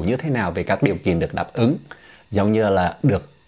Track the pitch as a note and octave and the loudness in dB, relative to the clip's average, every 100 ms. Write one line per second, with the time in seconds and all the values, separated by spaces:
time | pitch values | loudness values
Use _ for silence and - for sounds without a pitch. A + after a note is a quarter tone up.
0 | F2 B2+ D#3+ B2 F#2 E2+ F2 G2 C3+ F2 | 2 -2 -2 -2 -2 -2 -2 0 0 0
1 | G2 E2+ - E2+ F2 - A#2 E3 - - | 0 0 -2 -4 -6 0 0 0 -6 -20
2 | - - - G#2 G2+ A2 G#2+ F#2+ F2 - | -20 -20 -6 0 2 2 2 2 0 0
3 | C#3+ F#2+ - - | 0 0 -2 -20